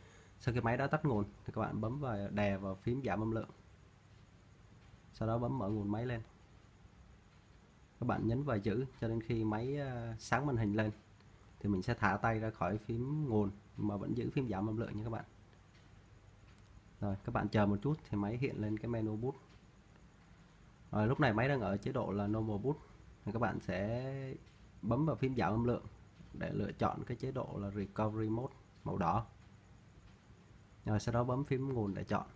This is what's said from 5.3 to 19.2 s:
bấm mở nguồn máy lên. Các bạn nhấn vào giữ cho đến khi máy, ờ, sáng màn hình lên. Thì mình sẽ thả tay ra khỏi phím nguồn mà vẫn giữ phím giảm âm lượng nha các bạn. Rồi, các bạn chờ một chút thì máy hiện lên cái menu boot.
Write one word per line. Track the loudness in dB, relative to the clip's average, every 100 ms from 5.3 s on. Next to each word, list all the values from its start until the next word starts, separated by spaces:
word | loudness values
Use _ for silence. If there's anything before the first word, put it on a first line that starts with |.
| 2
bấm | 0 0
mở | 0
nguồn | 0 0
máy | -2 -2
lên. | -4 -6 -16 -20 -20 -20 -20 -20 -20 -20 -20 -20 -20 -20 -20 -20 -20 -20 -6
Các | -2
bạn | 0 2
nhấn | 0
vào | 2 0
giữ | 2 0 -2 -4
cho | -2
đến | -2
khi | 0 0
máy, | 0 0 -2 -2
ờ, | -4 -4 -6 -8
sáng | 0 2 2
màn | 2
hình | 2
lên. | 4 2 -2 -14 -20 -20 -20 -20 -6
Thì | 0
mình | 0
sẽ | 2
thả | 2 4 4
tay | 2 2
ra | -2
khỏi | 0 0 0
phím | -2 -4 -2 -2 4
nguồn | 4 4 0 -14 -4
mà | -2 0
vẫn | -2 -2
giữ | 0
phím | 0 0
giảm | 0 0
âm | 0
lượng | -2 -4
nha |
các | -4
bạn. | -6 -8 -18 -20 -20 -20 -20 -20 -20 -20 -20 -20 -20 -20 -20 -20 -20 -20 -6
Rồi, | -4 -4 -2
các |
bạn | -2 2
chờ | 4 4
một | 4
chút | 0 -2 -2
thì | -2
máy | -2 0
hiện | -2 -2
lên | -2 -2
cái | -2
menu | -2 -2
boot. | -2